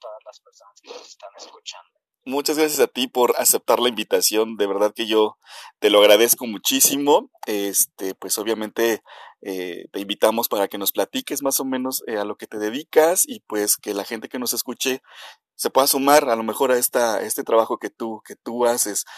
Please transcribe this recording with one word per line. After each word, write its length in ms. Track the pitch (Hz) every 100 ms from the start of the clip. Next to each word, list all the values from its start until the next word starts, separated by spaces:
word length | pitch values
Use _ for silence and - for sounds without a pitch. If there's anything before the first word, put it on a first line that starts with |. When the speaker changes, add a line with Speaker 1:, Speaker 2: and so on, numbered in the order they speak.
Speaker 1:
todas 180 | 113 107 -
las 160 | -
personas 400 | _ _ _ _
que 80 | -
nos 180 | - -
están 220 | - 98 -
escuchando. 520 | - - - 92 - _ _ _ 131
Speaker 2:
Muchas 320 | 139 143 151
gracias 240 | 156 147
a 60 | 117
ti 200 | - 127
por 280 | 123 120 -
aceptar 420 | 120 117 - 117
la 80 | 123
invitación, 720 | 107 104 92 - 107 113 110
de 100 | 101
verdad 240 | 98 104
que 140 | 110 110
yo 300 | 110 107 - _ - - _
te 100 | 107
lo 120 | 104
agradezco 440 | 104 104 117 - 123
muchísimo. 880 | 101 - 135 - 139 143 170 254 _ -
Este, 680 | 104 101 95 - - 95 92
pues, 220 | 95 -
obviamente, 640 | 104 110 107 - 117 104 - - - _
eh, 420 | 101 95 90 87 -
te 80 | 101
invitamos 480 | 101 104 110 113 113
para 180 | 110 98
que 100 | 101
nos 140 | 98
platiques 500 | - 98 131 - 143
más 200 | 139 131
o 20 |
menos, 400 | 135 127 131 131 -
eh, 100 | 107
a 80 | 104
lo 100 | 104
que 100 | -
te 120 | 107
dedicas 680 | 107 127 160 160 160 185 -
y, 140 | 110
pues, 380 | - 107 104 -
que 160 | 107
la 100 | 98
gente 240 | 95 113 -
que 120 | 131
nos 120 | 120
escuche 500 | 117 - 117 131 127 _ - - - _ -
se 140 | 120
pueda 180 | 135 139
sumar 380 | 139 139 147 139
a 100 | 113
lo 80 |
mejor 300 | 110 107 131
a 40 | 123
esta, 420 | 123 127 117 101
a 20 |
este 240 | 104 - -
trabajo 340 | 113 113 117
que 100 | 104
tú, 320 | - 113 107 -
que 80 | 104
tú 300 | - 117 120
haces. 400 | 120 107 98 -